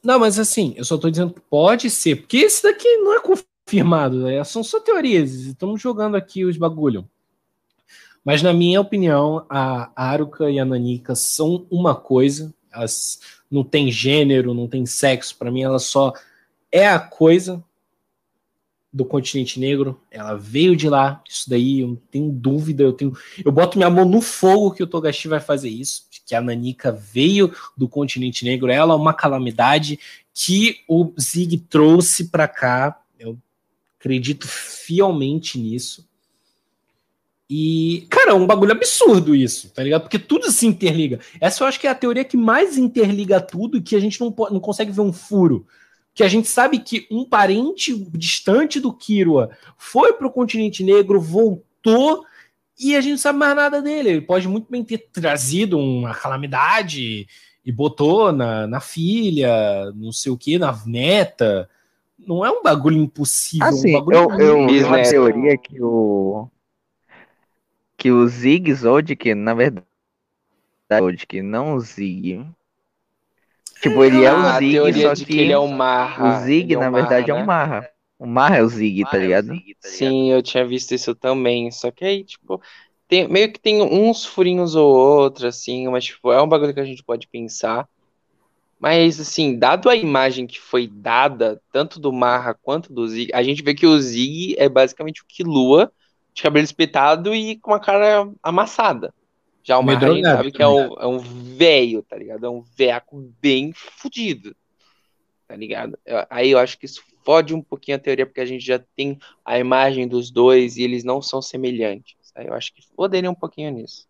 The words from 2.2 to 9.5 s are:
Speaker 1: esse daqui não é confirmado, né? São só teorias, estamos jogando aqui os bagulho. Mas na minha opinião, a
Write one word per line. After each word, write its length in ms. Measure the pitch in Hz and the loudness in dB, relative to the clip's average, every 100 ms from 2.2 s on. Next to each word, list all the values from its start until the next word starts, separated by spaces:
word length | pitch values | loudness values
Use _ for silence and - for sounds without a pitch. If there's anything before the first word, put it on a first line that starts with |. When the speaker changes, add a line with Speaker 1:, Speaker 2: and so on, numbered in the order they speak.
| - 240 | 0 2
Speaker 1:
esse 260 | 415 - | 4 4
daqui 240 | 403 403 480 453 | 2 2 2 4
não 160 | 403 440 | 4 0
é 60 | |
confirmado, 1000 | - 381 - _ - 202 170 160 139 127 | 2 0 -2 _ -2 0 2 2 0 -2
né? 200 | 127 135 | -2 -4
São 200 | 147 226 | -4 -8
só 160 | 226 440 | -4 -4
teorias, 520 | 427 392 269 185 143 | 0 0 2 2 0
estamos 480 | 131 131 135 190 214 | -6 -14 -10 -8 -6
jogando 340 | 254 214 214 202 | -6 -4 -2 -4
aqui 260 | 196 190 | -6 -6
os 140 | 185 160 | -4 -2
bagulho. 500 | 165 160 147 104 95 _ _ _ _ _ _ _ _ _ _ _ | -4 -2 -2 -2 -10 _ _ _ _ _ _ _ _ _ _ _
Mas 180 | - 147 | -2 2
na 120 | 180 | 2
minha 260 | 170 175 185 | 4 4 2
opinião, 640 | 202 208 175 143 147 156 | 0 0 2 2 0 -2
a 420 | - | -6